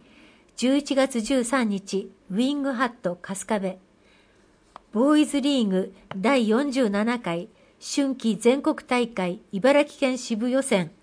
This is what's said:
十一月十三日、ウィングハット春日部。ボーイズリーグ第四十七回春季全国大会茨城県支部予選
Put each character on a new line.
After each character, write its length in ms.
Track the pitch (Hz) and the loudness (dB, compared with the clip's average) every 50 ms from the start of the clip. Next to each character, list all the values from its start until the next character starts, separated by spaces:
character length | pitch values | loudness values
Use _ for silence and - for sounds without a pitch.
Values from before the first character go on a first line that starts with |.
| _ _ - - - - - _ _ _ _ | _ _ -20 -20 -20 -20 -20 _ _ _ _
十 220 | - 233 254 269 285 | -2 0 2 2 2
一 180 | 285 - 285 | 0 0 2
月 260 | 269 269 262 - 240 | 2 2 2 0 -2
十 220 | 214 - 277 262 240 | -2 0 0 0 0
三 260 | 240 - 269 240 214 | 0 0 0 0 0
日、 420 | 202 190 190 - - 190 202 - - _ _ - | 0 -2 -4 -4 -4 -4 -4 -6 -12 _ _ -6
ウ 60 | 185 | -2
ィ 200 | 202 247 262 294 | 0 0 0 0
ン 60 | 285 | -2
グ 100 | 277 277 | -2 -2
ハ 140 | 262 226 262 | -2 -2 -2
ッ 60 | 247 247 - | -4 -4 -4
ト 160 | - 180 175 180 | -6 -6 -6 -6
春 240 | - - 196 - - - | -8 -10 -10 -10 -6 -4
日 120 | 220 208 | -4 -2
部。 180 | 196 185 185 - - _ _ _ _ _ _ _ _ _ _ _ _ _ _ _ _ _ - - _ _ - | -2 -4 -6 -10 -14 _ _ _ _ _ _ _ _ _ _ _ _ _ _ _ _ _ -20 -20 _ _ 0
ボ 220 | 208 247 285 302 | 2 4 6 6
ー 60 | 302 | 6
イ 40 | 302 | 4
ズ 160 | 240 - 285 | 4 2 0
リ 220 | 247 285 285 262 226 | 0 2 2 2 2
ー 40 | 202 | 2
グ 260 | 185 185 196 - - - - - - | 2 0 -2 -2 -6 -16 -18 -14 -8
第 320 | 196 185 262 285 262 233 208 | -4 0 2 2 2 2 2
四 240 | 214 240 294 285 | 2 2 0 0
十 180 | 240 262 262 208 | 0 0 0 0
七 300 | 196 202 214 233 247 240 | 0 0 0 0 -2 -4
回 300 | 240 180 170 170 180 - _ _ _ _ _ _ | -4 -4 -6 -6 -6 -10 _ _ _ _ _ _
春 360 | - - - 294 277 269 269 | -14 -6 -2 0 0 0 -2
季 220 | 269 - 226 208 196 | -2 -2 -2 -2 2
全 240 | - 233 254 285 | 2 2 2 4
国 140 | 277 320 294 302 | 2 -2 -2 -2
大 300 | - - 254 247 240 233 | -4 -2 -2 0 0 -2
会 340 | 240 - 185 175 180 - - _ | -2 -4 -4 -4 -4 -6 -10 _
茨 360 | - 196 185 262 285 285 294 285 | -6 0 2 4 4 4 2 2
城 120 | - - | -2 -2
県 180 | 285 262 254 240 | -2 -2 -2 -2
支 180 | - - 233 | -4 -6 -4
部 140 | 208 226 254 | -4 -2 0
予 120 | 240 269 | 0 0
選 300 | 262 - 233 190 175 156 - _ | 0 0 0 0 0 -2 -8 _